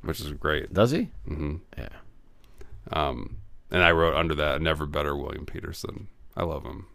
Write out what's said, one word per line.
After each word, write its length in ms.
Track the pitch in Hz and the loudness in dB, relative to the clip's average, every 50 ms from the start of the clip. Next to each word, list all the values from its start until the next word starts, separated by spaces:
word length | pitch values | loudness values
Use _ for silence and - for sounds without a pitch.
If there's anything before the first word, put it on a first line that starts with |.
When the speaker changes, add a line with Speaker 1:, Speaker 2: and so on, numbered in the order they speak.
| - | -4
Speaker 1:
which 180 | 73 78 - | -4 -4 -4
is 120 | 76 73 73 | -4 -8 -8
great. 400 | 71 - 78 78 71 - - - | -2 0 2 2 2 0 0 4
Speaker 2:
Does 200 | 90 107 123 139 | 6 6 6 6
he? 180 | 180 254 - - - - - | 2 0 -2 -4 -10 -8 -6
Speaker 1:
Mm-hmm. 280 | - 73 76 73 73 87 - - - | -6 -4 -4 -4 -4 -6 -10 -14 -12
Speaker 2:
Yeah. 120 | - 65 - - - - - - - - - - - - - - - - - - - - - - | -12 -10 -10 -12 -14 -18 -18 -20 -20 -20 -20 -20 -20 -20 -20 -16 -14 -12 -12 -12 -14 -10 -4 0
Speaker 1:
Um, 460 | 78 76 71 65 60 53 - - - - - - - - - | 0 0 0 0 -4 -6 -8 -8 -10 -12 -12 -16 -16 -12 0
and 120 | - 90 90 | 4 6 8
I 80 | 85 85 | 8 8
wrote 220 | 82 82 82 73 | 8 6 6 4
under 200 | 80 82 82 78 | 4 2 2 2
that, 260 | 73 76 76 67 71 80 | 2 2 2 2 2 2
"Never 240 | 80 80 73 76 | 2 2 2 0
better 300 | 71 71 76 73 73 71 | -2 0 0 0 0 0
William 300 | 71 69 69 69 - 76 | -2 -2 -4 -6 -8 -8
Peterson." 600 | - - - - - 80 - - - - 101 101 98 - - - - - | -8 -10 -8 -8 -8 -10 -8 -8 -8 -8 -8 -12 -14 -16 -16 -20 -14 -4
I 80 | - 87 | -2 -2
love 200 | 85 78 69 - | -2 -2 -4 -6
him. 220 | 62 - - 95 - - | -8 -12 -12 -14 -16 -20